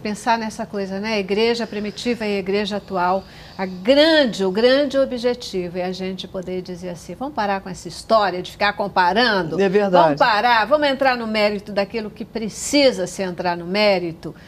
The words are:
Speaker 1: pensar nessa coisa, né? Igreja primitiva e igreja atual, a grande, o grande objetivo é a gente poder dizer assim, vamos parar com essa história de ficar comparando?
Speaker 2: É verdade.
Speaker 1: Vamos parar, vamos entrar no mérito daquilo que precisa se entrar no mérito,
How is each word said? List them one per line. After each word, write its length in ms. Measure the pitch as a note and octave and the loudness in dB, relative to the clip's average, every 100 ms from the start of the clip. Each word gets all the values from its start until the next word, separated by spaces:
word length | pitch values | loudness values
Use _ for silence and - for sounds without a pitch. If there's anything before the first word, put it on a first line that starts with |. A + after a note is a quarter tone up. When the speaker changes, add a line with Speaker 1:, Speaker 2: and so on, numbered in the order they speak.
Speaker 1:
pensar 340 | G#3+ G#3 B3 A3+ | -8 -4 0 0
nessa 300 | A3 A3 A3 | -2 -8 -8
coisa, 320 | G3+ F#3+ G3 | -8 -6 -6
né? 180 | G#3+ A3 | -4 -2
Igreja 460 | F#3 G3+ A3+ A#3 G#3+ | 0 2 2 0 -4
primitiva 600 | G#3 G#3 - A#3+ A#3 G#3 | -6 -8 -6 -4 -2 -2
e 100 | G3+ | -4
igreja 400 | F#3 G3+ G3+ G3+ | -2 -2 -2 -6
atual, 460 | - F#3 F3+ F#3+ F#3 - - - | -6 -2 0 0 -4 -18 -14 -8
a 80 | F#3+ | -8
grande, 800 | F3+ G3 C#4 D#4+ D#4 B3+ F3 F#3+ | -2 2 6 6 6 2 0 -2
o 60 | |
grande 480 | G3 A#3+ C4+ D4 C4+ | 2 4 4 2 0
objetivo 800 | B3+ B3 A#3+ B3 - F#3 F3 F3+ | 0 0 -2 -4 -6 -6 -6 -6
é 40 | F3+ | -6
a 60 | |
gente 360 | F3+ F#3 F#3+ - | -6 -8 -8 -10
poder 340 | G3 F3+ F#3 | -10 -8 -8
dizer 280 | F3+ F3 F3+ | -8 -10 -10
assim, 260 | E3 - F3 | -12 -12 -10
vamos 180 | C4+ | -8
parar 260 | B3 G3+ G3 | -4 -2 -4
com 80 | F#3+ | -6
essa 180 | E3+ F3 | -12 -12
história 560 | - - E3+ D#3 F3+ | -10 2 4 4 -2
de 80 | F3 | -6
ficar 220 | - G3+ | -2 -2
comparando? 880 | G#3 G3+ F#3+ F3 G3 B3 G3 D#3+ E3 | 0 -2 2 4 4 2 2 0 0
Speaker 2:
É 80 | G3 | 2
verdade. 360 | G3+ G3+ F3 | 4 4 6
Speaker 1:
Vamos 160 | D#3+ D3 | 6 4
parar, 440 | B3+ G#3 A#3+ A3+ G#3 | 2 4 4 4 4
vamos 220 | D4+ C#4+ | 2 2
entrar 300 | C4 C4+ B3 | 2 2 0
no 80 | A3+ | -2
mérito 460 | G#3+ G#3 G3+ G#3 | 0 0 0 -4
daquilo 400 | G3+ G3 A#3 G#3+ | -4 -2 -4 -8
que 120 | - | -10
precisa 840 | A3 A3+ A3 - - C#4+ C4+ F#3 F3+ | -10 -8 -8 -8 0 4 4 4 -4
se 160 | - | -4
entrar 340 | F#3 F3 F3+ E3+ | -6 -4 -4 -4
no 80 | E3+ | -2
mérito, 720 | G3+ G#3 F#3 F3 D#3+ D#3+ - | 2 4 2 -2 -8 -12 -14